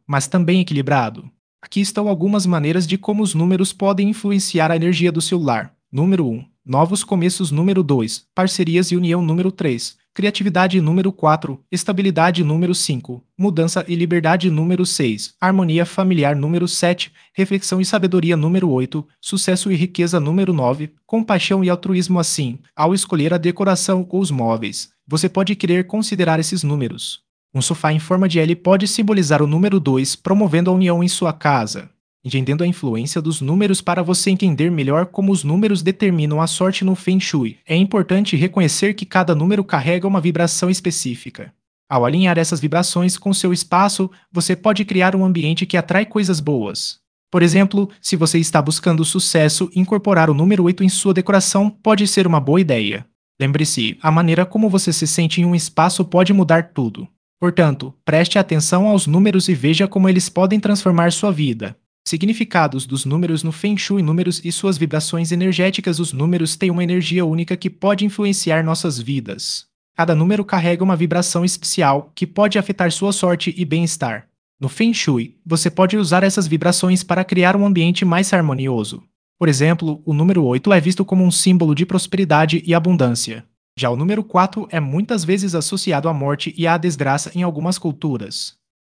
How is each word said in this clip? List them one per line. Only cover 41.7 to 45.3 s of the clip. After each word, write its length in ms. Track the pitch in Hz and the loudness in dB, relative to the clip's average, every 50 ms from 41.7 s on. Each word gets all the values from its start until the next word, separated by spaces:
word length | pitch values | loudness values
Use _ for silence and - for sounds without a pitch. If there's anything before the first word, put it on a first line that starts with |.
| _ _ _ _ | _ _ _ _
Ao 160 | 139 127 120 | 0 0 2
alinhar 320 | 120 143 175 190 180 170 165 | 2 2 2 2 2 2 0
essas 220 | 165 156 175 143 | 0 -2 -2 -2
vibrações 580 | 131 151 156 170 175 - - 175 180 180 180 - | -2 -2 0 0 -2 0 -2 0 0 0 -2 -2
com 160 | - 202 190 | -2 -2 -2
seu 180 | - - 180 | 0 0 0
espaço, 560 | 180 175 - - - 202 196 202 196 - 190 185 - _ _ _ | -2 -2 -2 0 0 2 2 2 0 -2 -4 -6 -6 _ _ _
você 240 | - 175 165 - 185 | -6 -4 -2 -2 -4
pode 300 | 180 - 220 208 196 208 | 0 0 0 0 0 -2
criar 320 | 196 190 185 180 185 190 | -2 0 2 2 2 2
um 80 | 190 190 | 2 2
ambiente 420 | 185 | 2